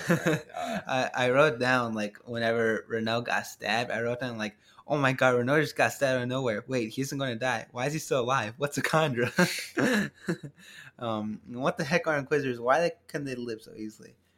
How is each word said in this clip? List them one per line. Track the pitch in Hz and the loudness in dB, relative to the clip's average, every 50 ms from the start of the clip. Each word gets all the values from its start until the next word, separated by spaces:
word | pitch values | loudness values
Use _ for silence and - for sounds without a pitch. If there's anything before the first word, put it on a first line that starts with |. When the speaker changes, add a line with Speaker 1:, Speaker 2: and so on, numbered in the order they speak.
Speaker 1:
<laughs> | - - | 0 0
Speaker 2:
Right? | 170 - - 170 - - - - - | 0 2 2 0 0 0 -4 -10 -10
Uh, | - - - - - - | -8 -6 -4 -6 -6 -4
Speaker 1:
I, | - 131 131 123 - - 127 127 | -2 -2 -2 -2 -2 0 0 2
I | 123 | 4
wrote | 123 139 151 156 123 123 | 6 6 6 4 4 2
down, | 123 127 131 127 120 117 110 | 2 2 2 2 2 0 -2
like, | 107 104 104 - - - | -4 -4 -6 -8 -12 -12
whenever | 120 117 117 113 113 117 117 113 113 110 - - | -8 -4 0 0 2 2 2 2 2 0 0 -4
Renault | - 113 113 110 113 117 120 120 | -4 -4 -2 0 0 0 0 0
got | - 90 104 107 | -2 -2 -2 -4
stabbed, | - - - - 101 107 117 120 - | -6 -12 -6 -2 0 0 0 0 -2
I | 101 113 | -4 -2
wrote | 117 120 123 123 | -2 -2 -2 -4
down, | 135 123 117 110 | -4 -6 -4 -4
like, | 107 104 - _ _ - - - - | -6 -6 -6 _ _ -20 -20 -20 -4
"Oh | - 151 | -2 0
my | 147 135 131 131 | 2 2 2 4
god, | - 131 127 123 | 4 4 4 6
Renault | 120 120 127 147 156 | 4 4 4 4 2
just | 147 147 - | 2 2 2
got | - 127 113 - | 2 2 2 2
stabbed | - 139 131 131 | 0 0 2 2
out | 127 123 | 0 0
of | |
nowhere. | 123 127 131 135 120 107 104 - | -2 -2 -2 0 -2 -2 -2 -4
Wait, | 127 131 123 110 110 | -2 -2 -2 -2 -2
he | - 131 | -4 -4
isn't | 135 135 147 135 | -4 -4 -4 -4
gonna | 139 131 117 | -4 -4 -2
die. | 110 127 127 117 113 - - | -2 -2 -2 -2 -2 -4 -8
Why | - 120 127 | -6 -4 -4
is | 147 151 | -2 -2
he | 156 | -4
still | - - 151 131 | -2 0 0 0
alive? | 113 120 135 135 107 107 117 | 2 2 0 0 0 -4 -4
What's | - 143 143 - 135 | -4 -4 -2 -2 -2
a | |
Khandra?" | - - - 156 160 147 120 117 120 117 - - 180 - - - - - - | -2 2 2 2 2 2 2 0 0 0 4 2 2 2 2 -4 -8 -6 0
<laughs> | 254 - 247 247 208 165 143 - - - - 165 - - 143 - - - - - - - - - | 0 2 2 2 2 0 -2 -6 -6 -4 -4 -4 -4 -6 -14 -16 -18 -20 -20 -20 -20 -20 -20 -14
Um, | - 123 117 110 107 104 107 107 - - | -8 -4 -4 -2 -2 -2 -4 -6 -8 -12
what | - 120 120 139 175 - | -12 -8 -2 -2 -2 -2
the | - 160 | -2 -2
heck | 135 180 170 165 | 0 0 0 2
are | 165 151 | 0 -2
Inquisitors? | 147 131 - 156 143 131 131 120 117 | -2 0 0 0 0 0 -2 -4 -2
Why | 117 123 135 160 | 2 4 4 4
they, | 170 170 170 - _ | 4 0 -2 -6 _
couldn't | - - 151 143 | -10 -8 -8 -6
they | 135 127 | -6 -6
live | 123 120 120 113 113 | -6 -6 -6 -8 -8
so | - - - | -12 -16 -12
easily? | 107 110 107 - - - 120 - _ _ _ _ | -12 -12 -12 -12 -16 -20 -20 -20 _ _ _ _